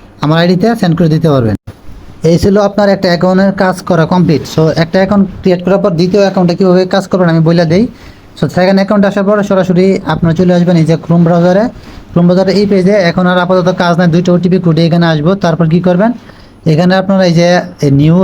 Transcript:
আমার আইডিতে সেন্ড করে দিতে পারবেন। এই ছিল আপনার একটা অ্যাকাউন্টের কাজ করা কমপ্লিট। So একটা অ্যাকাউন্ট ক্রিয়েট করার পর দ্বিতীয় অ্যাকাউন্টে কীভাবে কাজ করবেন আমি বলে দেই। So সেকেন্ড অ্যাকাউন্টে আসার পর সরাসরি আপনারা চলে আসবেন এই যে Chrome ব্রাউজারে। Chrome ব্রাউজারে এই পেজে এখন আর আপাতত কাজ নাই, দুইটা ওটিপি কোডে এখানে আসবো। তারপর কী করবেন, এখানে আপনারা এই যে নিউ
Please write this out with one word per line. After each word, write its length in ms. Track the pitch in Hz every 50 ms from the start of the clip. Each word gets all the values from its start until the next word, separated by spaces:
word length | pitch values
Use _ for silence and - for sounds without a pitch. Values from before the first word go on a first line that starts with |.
| - - - - -
আমার 140 | 147 156 165
আইডিতে 260 | 170 175 190 180 208 226 233 -
সেন্ড 120 | 190 175 160 -
করে 100 | 180 156 156
দিতে 140 | 156 160 160 143
পারবেন। 220 | 131 117 110 101 - _ - - - - - - - - - - - - 160
এই 60 | 170 170 -
ছিল 120 | 202 196 208 202 202
আপনার 180 | 208 - 208 202 196
একটা 120 | 196 - 180
অ্যাকাউন্টের 400 | 175 165 180 185 185 185 196 196 190 - 196
কাজ 120 | 185 180 180 - -
করা 140 | 180 165 160 - 180
কমপ্লিট। 300 | 180 170 160 156 127 - - -
So 80 | 156 160 160 147 160 165
একটা 140 | 165 - 190
অ্যাকাউন্ট 240 | 190 196 208 202 190 180 - -
ক্রিয়েট 200 | - 190 175 180 180
করার 160 | 180 190 185 180
পর 80 | 202 175 156
দ্বিতীয় 220 | 180 180 185 208 196
অ্যাকাউন্টে 280 | 190 190 196 180 175 175 165
কীভাবে 240 | 196 185 180 185 185 185 202
কাজ 100 | 196 196 -
করবেন 160 | - 185 180 170 160
আমি 80 | 165 160 160
বলে 160 | 170 170 175 160
দেই। 120 | 160 190 233 262 - - - - - - - - -
So 60 | - - 139 -
সেকেন্ড 200 | 175 180 185 196 196
অ্যাকাউন্টে 280 | 196 196 214 202 196 196
আসার 140 | 196 208 196
পর 80 | 196 214 208 202 202
সরাসরি 360 | 202 190 180 185 175 170 185 190 190 190 - - 160
আপনারা 200 | 160 - 165 160 170
চলে 120 | 185 175 180
আসবেন 180 | 175 175 175 180 165
এই 40 | 160 156
যে 60 | 165 160 -
Chrome 200 | - 170 175 170
ব্রাউজারে। 360 | 165 175 170 170 180 185 196 226 254 - - - - - - - -
Chrome 160 | - 170 175
ব্রাউজারে 240 | 175 180 185 190 196 180 196
এই 60 | 208 202
পেজে 240 | 202 190 175 196 208 208 180 170
এখন 160 | 165 185 185 180
আর 60 | 180 180 175
আপাতত 260 | 180 185 185 175 185 180 -
কাজ 120 | 185 175 175 165
নাই, 80 | 170 175 160
দুইটা 140 | 175 180 180 175
ওটিপি 220 | 175 175 180 180 185 175
কোডে 160 | 170 156 156 170
এখানে 180 | 165 165 170 170 165 160
আসবো। 180 | 151 147 170 196 196 -
তারপর 220 | 170 160 160 170 160 160
কী 60 | 175 180
করবেন, 240 | 180 180 175 214 233 247 - - - - - - - - - - 160
এখানে 220 | 156 165 180 180 185 190
আপনারা 220 | 185 190 196 190 190 175
এই 40 | 165 170
যে 80 | 170 175 180 175 175 180 190 - 147 143 139 139
নিউ 160 | 147 156 165 180